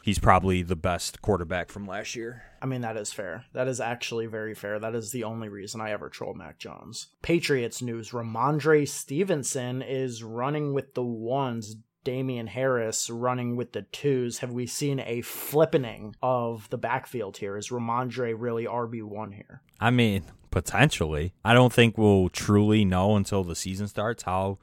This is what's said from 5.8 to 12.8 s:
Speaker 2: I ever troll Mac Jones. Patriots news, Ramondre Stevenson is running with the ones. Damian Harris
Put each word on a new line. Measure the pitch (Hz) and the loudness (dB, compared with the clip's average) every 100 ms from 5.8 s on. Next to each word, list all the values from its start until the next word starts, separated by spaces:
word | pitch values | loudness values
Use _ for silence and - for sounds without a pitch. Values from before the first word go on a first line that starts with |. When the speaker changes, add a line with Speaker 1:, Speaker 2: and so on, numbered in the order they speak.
Speaker 2:
I | 110 | -6
ever | 104 71 | -6 -8
troll | - - | -10 -10
Mac | 95 80 - | -10 -14 -16
Jones. | 101 71 - 113 - _ | -16 -16 -14 -16 -16 _
Patriots | - 170 - 135 117 - | -2 0 2 0 0 -4
news, | 123 113 113 | -6 -6 -6
Ramondre | 123 117 113 131 151 143 151 139 | -6 -4 0 2 2 6 6 4
Stevenson | - - 139 196 156 120 135 123 127 | -2 -4 -2 0 0 -2 -4 -4 -4
is | 120 131 131 113 | -4 -2 -2 -6
running | 113 113 131 151 147 | -8 -4 -2 0 0
with | 139 131 | -2 -2
the | - | -4
ones. | 123 113 113 135 131 117 107 110 - _ | -4 -4 -2 0 0 -4 -8 -14 -20 _
Damian | - 127 131 123 113 | -4 -2 -2 -4 -6
Harris | 113 135 123 | 0 2 2